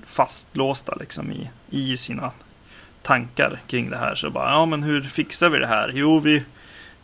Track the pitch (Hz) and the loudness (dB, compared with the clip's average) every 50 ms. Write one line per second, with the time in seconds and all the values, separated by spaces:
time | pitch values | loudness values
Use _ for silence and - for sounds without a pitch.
0 | - - - - 127 - - - - _ - 151 135 135 139 - - - - - | -16 -10 0 0 0 0 0 -10 -10 _ -2 -2 0 0 0 -4 -6 -8 -8 -8
1 | - - - - - - - - - 123 - - _ - - 139 135 131 127 123 | -10 -12 -10 -10 -8 -8 -8 -8 -10 -12 -14 -18 _ -6 -4 -4 -2 -2 -4 -4
2 | - - 117 113 - 127 - - - - - _ - - - - - - - - | -4 -6 -8 -8 -8 -8 -10 -12 -20 -20 -20 _ -20 -20 -20 -20 -20 -20 -20 -14
3 | - - 135 123 123 123 - - 139 - - 127 - - - 123 117 - - - | 0 0 2 2 0 -4 0 2 2 2 2 -4 -12 -6 -4 -4 -4 -4 -6 -4
4 | - - - - - 73 - - - 127 139 156 165 165 156 147 147 151 147 143 | -4 -4 -2 -2 -4 -4 -2 -2 0 2 4 4 4 4 2 -2 0 0 0 0
5 | 135 135 - - 151 - - - 170 175 151 135 127 117 113 107 110 110 123 139 | -2 -4 -4 -4 -4 -4 0 2 2 4 4 2 0 2 0 0 0 0 0 2
6 | 143 156 160 156 147 151 151 147 123 - - - - - - - - - - - | 4 6 6 6 6 4 4 4 2 -4 -16 -20 -20 -20 -20 -20 -20 -20 -20 -20